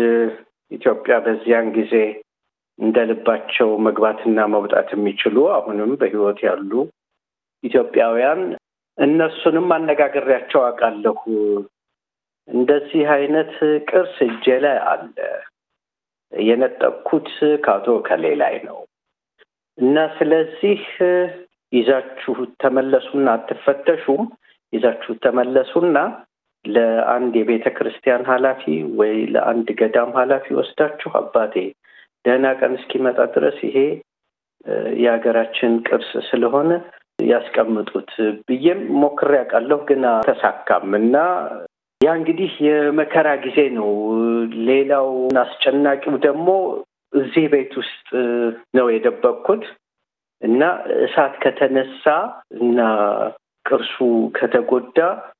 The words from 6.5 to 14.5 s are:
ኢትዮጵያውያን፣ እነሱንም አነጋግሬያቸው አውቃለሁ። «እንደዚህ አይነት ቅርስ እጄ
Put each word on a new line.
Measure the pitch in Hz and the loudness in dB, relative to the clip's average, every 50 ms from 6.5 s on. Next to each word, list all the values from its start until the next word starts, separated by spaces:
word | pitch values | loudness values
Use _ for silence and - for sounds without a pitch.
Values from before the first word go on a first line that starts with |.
| 92 92 101 98 107 123 147 165 - _ _ _ _ _ _ _ _ _ _ _ _ _ - | -2 -2 -4 -4 -4 -4 -4 -6 -10 _ _ _ _ _ _ _ _ _ _ _ _ _ -6
ኢትዮጵያውያን፣ | 117 - 131 117 - - - 117 117 117 117 127 139 160 185 185 180 - - _ _ _ _ _ _ _ | 0 0 0 0 2 0 0 2 2 2 2 2 0 0 -2 -4 -6 -8 -10 _ _ _ _ _ _ _
እነሱንም | - 147 139 151 165 165 160 160 - - 170 156 165 180 180 | 0 2 2 4 4 2 0 -2 -2 0 0 2 2 2 2
አነጋግሬያቸው | 170 160 160 156 147 147 147 139 139 143 123 131 131 120 - - - 143 | 0 0 0 0 2 2 2 2 0 -2 0 2 0 0 0 0 2 2
አውቃለሁ። | 127 120 117 - 117 113 110 107 104 110 107 - - 113 113 104 104 104 104 101 101 - _ _ _ _ _ _ _ _ _ _ _ _ _ _ _ | 2 2 0 0 -2 -2 -2 0 -2 -2 -2 -2 -4 -4 -2 0 0 0 0 -2 -4 -8 _ _ _ _ _ _ _ _ _ _ _ _ _ _ _
«እንደዚህ | - 123 123 127 127 147 147 143 - - 160 147 151 | -4 -2 0 2 4 2 2 0 0 0 0 2 2
አይነት | 147 139 143 143 151 160 160 160 - - 160 151 151 147 147 | 2 2 2 0 0 0 -2 -2 -2 -2 0 2 2 0 -2
ቅርስ | - - 185 180 - - - | 0 0 0 0 0 -2 -2
እጄ | 139 120 113 110 - 131 | -2 -2 -2 0 0 2